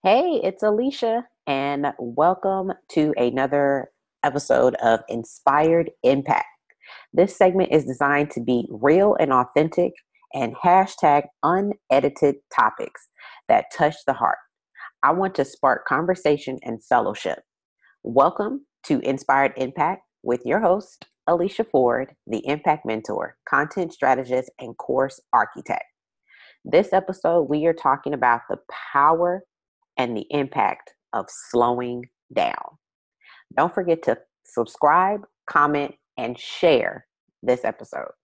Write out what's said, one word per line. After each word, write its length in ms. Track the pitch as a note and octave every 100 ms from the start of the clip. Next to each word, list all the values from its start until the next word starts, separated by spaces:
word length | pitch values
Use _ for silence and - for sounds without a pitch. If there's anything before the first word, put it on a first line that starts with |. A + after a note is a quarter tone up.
| F#3+
Hey, 360 | A3+ F4+ D4
it's 180 | F#3 F#3+
Alicia, 600 | G#3+ G#3+ C4 C#4 A3+ A3+ A#3+ _ -
and 460 | C#3 C#3 C#3 C#3+ -
welcome 760 | A#2+ A#2+ E3 F#3 F#3+ F#3+ F#3+ F3+ _
to 240 | - D3+ -
another 760 | B2 C3 C3+ C#3+ C#3 C#3 - _ _ _
episode 540 | C#3+ C#3 - B2+ B2+ -
of 160 | A#2+ A2+ -
Inspired 840 | A#2 G#2+ - - C#3+ D#3+ E3 E3 _
Impact. 420 | B2 C#3 C3+ - - _ _ _ - - -
This 240 | - F#3+ -
segment 340 | F#3 F#3 F#3
is 140 | D#3 B2+
designed 440 | B2+ C#3+ C#3+ D3
to 100 | -
be 260 | A#2 B2 -
real 460 | G#2+ C3 E3+ G3+ -
and 140 | D3
authentic 600 | C3 B2+ - D#3 E3 F3 F3 _ _ _
and 240 | C#3+ A#2+ A2+
hashtag 680 | F3+ F#3 F#3+ - D#3+ C#3+ C#3+ _
unedited 920 | D3 F3+ G3+ - _ C3+ C#3 C#3 C#3+ C#3 _
topics 540 | - A2 - - - _ _ - - -
that 240 | A2+ -
touch 220 | - D#3 D#3 -
the 60 |
heart. 280 | C3 G#2+ - _ _ _ - - _
I 100 | C#3
want 220 | E3+ F#3+ F#3+
to 100 | -
spark 420 | - C#3 B2 -
conversation 720 | C#3 F3 F3+ - D3 C#3+ C3
and 200 | - A2+
fellowship. 560 | _ B2 G2+ G#2+ F#2 - _ _ _ _ _ _
Welcome 640 | - A#2+ D3 - G#3 C#4 _ _ -
to 120 | C#3+ -
Inspired 460 | C3+ - C#3 C#3 -
Impact 460 | C3 C3+ D#3 F#3 _ _
with 200 | - B2
your 160 | A#2+ F3
host, 460 | G#3+ F#3+ G#3+ - - _ -
Alicia 360 | E3+ F#3 -
Ford, 500 | A3+ C3+ B2 A#2+ C3 _ -
the 180 | A2 -
Impact 400 | D3+ E3+ D#3 -
Mentor, 520 | A2 A2 G2+ - _ -
content 460 | C#3 D3+ - E3+
strategist, 580 | - C3+ B2+ B2 B2+ B2+ -
and 180 | B2 A#2
course 440 | - C3 C3+ - _
architect. 540 | A#2 G#2+ - - - - _ _ _ _ _ - _ -
This 260 | D#3+ G3+
episode, 520 | F#3+ F#3 F#3 E3 E3+
we 220 | C#3 D3+ E3
are 60 |
talking 400 | E3 C#3+ C#3+ -
about 280 | C#3+ B2 A#2+ -
the 80 | - _ - -
power 520 | C#3 D3 E3 F3 F#3 - _ _ _ _ -
and 180 | B2 A2
the 100 | -
impact 640 | D3 C#3 C3+ G2 - - _ _
of 120 | A2+ F#2+
slowing 760 | - - A#2+ A#2+ B2 B2 B2 B2 _ _
down. 440 | A2+ C#2 - - _ _ _ _ _ _ - _ -
Don't 180 | E3+
forget 300 | E3+ F3 E3
to 140 | D3 A#2 _ _ _
subscribe, 760 | - A2+ - D3 E3 F#3+ G#3 G3+ _ -
comment, 460 | D#3 D3 D3 C#3+ - _ -
and 200 | A#2 A#2+
share 680 | - - E3+ C3 - - _ _ _ _
this 220 | - B2
episode. 480 | A2+ - A2 - - -